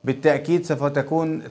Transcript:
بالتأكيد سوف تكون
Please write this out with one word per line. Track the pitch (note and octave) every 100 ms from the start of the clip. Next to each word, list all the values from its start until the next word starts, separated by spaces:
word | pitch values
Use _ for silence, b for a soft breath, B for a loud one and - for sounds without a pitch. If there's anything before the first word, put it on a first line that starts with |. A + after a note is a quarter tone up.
بالتأكيد | C3 C3+ D#3 C#3 C#3 F3 E3+
سوف | C3+
تكون | C#3+ C#3+ - D#3+ D#3+ D#3 -